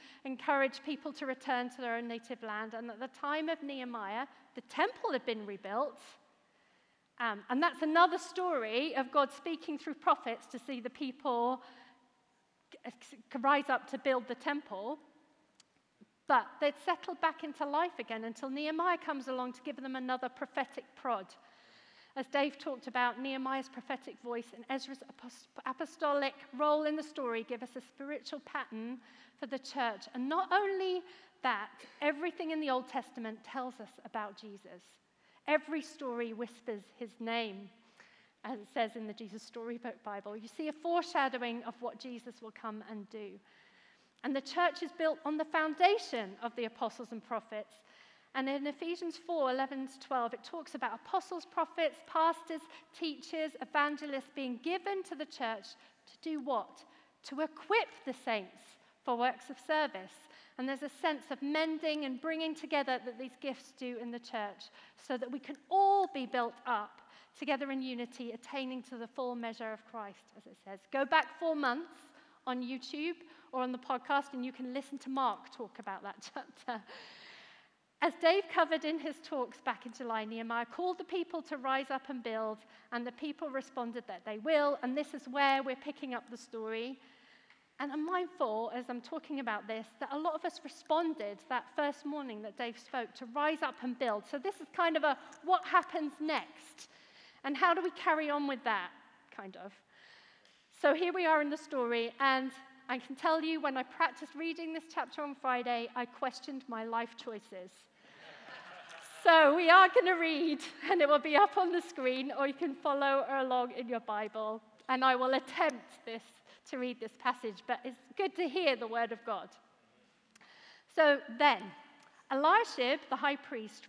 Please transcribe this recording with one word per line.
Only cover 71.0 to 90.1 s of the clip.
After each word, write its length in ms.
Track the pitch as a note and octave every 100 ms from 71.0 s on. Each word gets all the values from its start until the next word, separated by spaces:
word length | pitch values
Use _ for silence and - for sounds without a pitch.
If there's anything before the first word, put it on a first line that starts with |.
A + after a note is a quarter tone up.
back 340 | C#4 D#4 - -
four 160 | E4
months 380 | D4+ C4+ B3+ E4+ - - - - _ -
on 160 | B3+
YouTube 540 | B3 C4 - D4 D#4+ E4 - - -
or 100 | B3+
on 80 | B3+
the 80 | B3
podcast, 540 | - B3+ B3+ C#4+ C#4
and 120 | B3+
you 80 | B3
can 200 | B3+ B3+
listen 260 | C4 C4+ C#4
to 120 | C4
Mark 440 | C4+ B3+ G3 -
talk 240 | - G#3+ -
about 240 | G3 F#3+
that 280 | G3+ G3+ -
<laughs> 40 |
chapter. 480 | C#4+ - - - A3+ - - - - - - - - _ _ _ _
As 140 | D4+ -
Dave 220 | E4 G4 F#4
covered 320 | - D#4+ D#4+
in 140 | D4+ D#4+
his 180 | D#4 -
talks 380 | - D4 A#3+ -
back 240 | - A3
in 80 | A#3+
July, 320 | A3 A#3+ A3
Nehemiah 420 | G#3+ A3+ A3+ A#3 A#3
called 320 | - F4+ F4+
the 60 |
people 380 | F4 F4+ E4+ E4
to 160 | - D4
rise 320 | C4 C4+ C4+
up 180 | C4+ -
and 140 | B3+
build, 360 | A3+ A3 A3 G#3+ - - -
and 140 | A#3+ A#3+
the 60 |
people 380 | A#3+ D4+ D4 D#4
responded 540 | C4 C4 - A#3 A#3 -
that 160 | F#3
they 140 | A3 G#3+
will, 400 | B3 D4+ C#4+ C#4+
and 140 | B3 C4+
this 160 | D4
is 160 | C#4+ C4
where 320 | C#4 C#4 C4+
we're 140 | C4 C4
picking 380 | D4 C#4+ C4+
up 100 | A#3+ A3+
the 60 | A#3
story. 640 | - A3+ A3 A3 A#3+ C4 - - - - _ - _ -
And 140 | -
I'm 140 | D4+ D#4
mindful, 640 | F#4 F4+ - B3+ G#3+ A3+
as 120 | B3 B3
I'm 140 | B3
talking 380 | - D#4+ - C#4
about 280 | A#3 G#3 G#3
this, 180 | A3 A3 -
that 80 | B3+